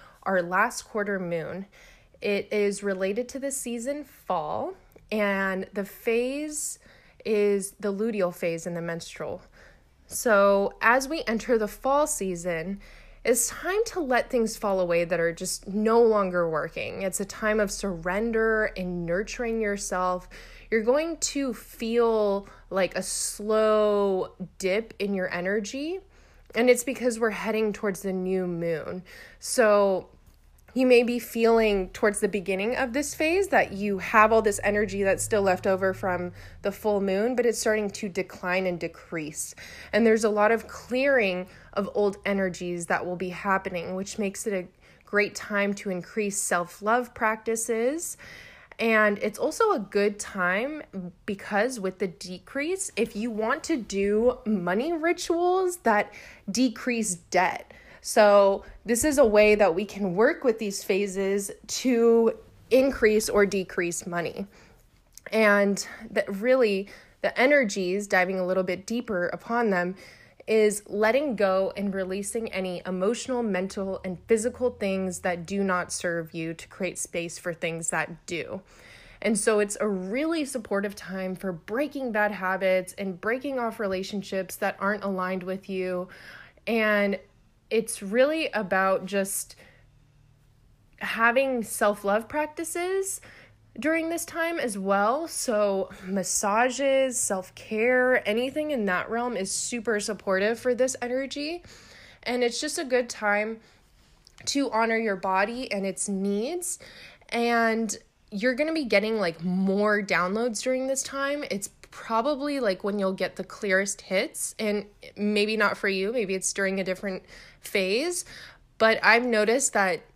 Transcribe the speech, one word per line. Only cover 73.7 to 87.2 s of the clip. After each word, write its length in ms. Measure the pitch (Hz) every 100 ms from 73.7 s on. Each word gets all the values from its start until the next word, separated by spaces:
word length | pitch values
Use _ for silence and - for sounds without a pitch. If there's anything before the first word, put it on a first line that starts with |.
| 214 190 190
and 140 | 190 175 -
physical 400 | 226 226 240 247
things 520 | 247 202 190 190 175
that 260 | 190 175 165
do 180 | 196
not 260 | 196 180 170
serve 440 | - 180 170 160
you 180 | 170 165
to 160 | 160 -
create 300 | - 185 -
space 400 | - 180 170 -
for 160 | 180
things 340 | 165 170 165 165
that 380 | 170 156 170 -
do. 340 | 170 - 190 - - - - - -
And 160 | 208 214
so 220 | - 214
it's 180 | 208 -
a 80 | 214
really 560 | 196 185 240 311 330
supportive 500 | 277 262 202 202 202
time 400 | 196 - 190 185
for 180 | 185 196
breaking 600 | 165 - 220 294 285 262
bad 200 | 214 208
habits 600 | 202 185 190 190 185 185 -
and 200 | 196 175
breaking 400 | 208 254 285 269
off 220 | 233 214
relationships 760 | 208 185 190 208 190 190 185 -
that 200 | 208 -
aren't 260 | 190 208
aligned 400 | 202 190 185 190
with 260 | 180 190 196
you. 380 | 190 185 180 185 - - - - - -
And 520 | 226 214 208 202 190